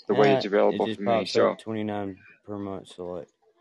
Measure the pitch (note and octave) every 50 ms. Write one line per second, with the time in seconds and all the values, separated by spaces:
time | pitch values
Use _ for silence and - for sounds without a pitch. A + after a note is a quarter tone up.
0 | - _ G#2 G2+ G#2+ G#2 - C3 - G#2 F#2+ G#2 G#2 G2+ G2+ G#2 G2+ G#2 A2 -
1 | G2+ A2 A#2 A2+ G2+ - - A2+ A2 G#2+ G2 - - A2 A2 A2 G#2+ G#2+ G#2 G#2
2 | G2+ G2 F#2+ F#2 _ - - _ _ - G#2 G2+ G2+ G2 F#2+ F#2 - - - -
3 | F2+ F2 F2+ F2 - - _ _ _ _ _ _